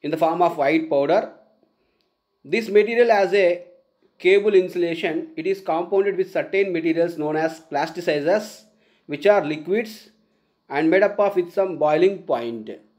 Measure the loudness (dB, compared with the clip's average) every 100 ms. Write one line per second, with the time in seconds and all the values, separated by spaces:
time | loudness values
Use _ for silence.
0 | -6 -2 0 2 0 2 0 0 0 0
1 | 2 0 -2 -16 _ _ _ _ _ _
2 | _ _ _ _ -4 -4 2 2 2 2
3 | 4 4 4 4 2 2 -6 -20 _ _
4 | _ _ 2 4 4 2 2 -2 -2 -2
5 | -4 -4 -8 -8 -4 -4 -4 -4 0 0
6 | 0 -2 -4 -4 -2 -2 0 -2 -2 0
7 | -2 -2 -4 -2 -4 -6 -6 -4 -4 -4
8 | -2 -2 0 0 -2 -18 _ _ _ _
9 | -12 -2 2 4 2 -6 -2 -4 -4 -12
10 | -20 _ _ _ _ _ _ -2 2 2
11 | 2 2 0 0 -4 -2 -4 0 0 2
12 | 2 0 -4 -4 -4 -10 -12 -16 _